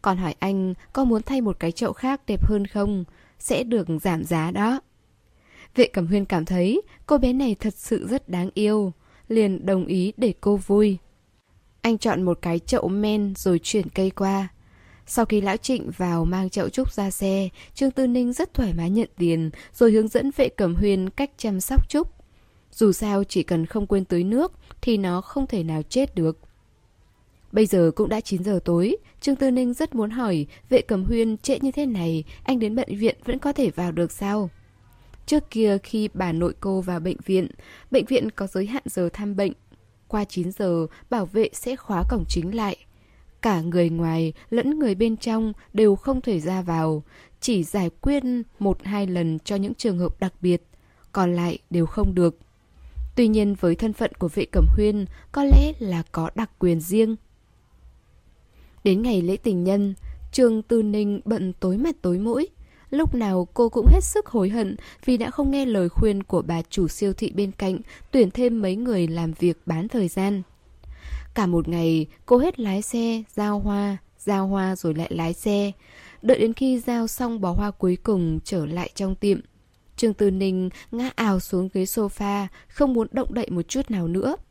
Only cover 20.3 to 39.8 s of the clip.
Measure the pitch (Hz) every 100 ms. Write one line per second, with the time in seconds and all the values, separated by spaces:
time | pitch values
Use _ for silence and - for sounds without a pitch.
20.3 | - 247 - 185 175 208 196 185 - -
21.3 | - 220 185 - 269 - 294 339 - -
22.3 | _ _ _ _ - 214 180 214 202 202
23.3 | 190 160 170 160 220 175 196 190 175 180
24.3 | 233 349 - - - - 220 190 175 -
25.3 | 285 262 214 160 156 151 247 269 - 160
26.3 | 156 - _ _ _ _ _ _ _ _
27.3 | _ _ 214 214 190 165 156 208 214 -
28.3 | 185 185 185 - 170 196 392 - - -
29.3 | 269 269 254 247 240 311 240 208 233 233
30.3 | 165 143 - - 254 - 202 190 233 226
31.3 | 214 - 269 269 269 285 208 165 165 151
32.3 | - - 254 214 226 - 202 226 - -
33.3 | 254 285 285 233 - 175 165 170 - 196
34.3 | 208 185 - - _ - - - - -
35.3 | 294 - 220 220 196 - 220 214 - 180
36.3 | 165 175 - 196 190 180 175 175 - -
37.3 | 190 - - - - - 262 - 262 214
38.3 | - 196 190 202 262 - - 175 - 208
39.3 | 196 196 - _ -